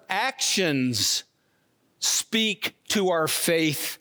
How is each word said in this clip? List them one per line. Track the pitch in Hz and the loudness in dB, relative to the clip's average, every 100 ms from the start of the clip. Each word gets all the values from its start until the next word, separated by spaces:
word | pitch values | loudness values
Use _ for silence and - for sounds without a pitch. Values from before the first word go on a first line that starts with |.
| - | -6
actions | 190 254 - - - 175 139 127 110 107 - - _ _ _ _ _ _ _ | -2 -2 -2 -2 0 2 2 0 0 0 -2 -6 _ _ _ _ _ _ _
speak | - - - 220 220 196 - - - | -2 -2 0 0 0 0 -6 -8 -4
to | 214 185 | 0 2
our | 170 156 | 2 0
faith | - - 165 156 143 - - | 0 0 2 2 0 -4 -10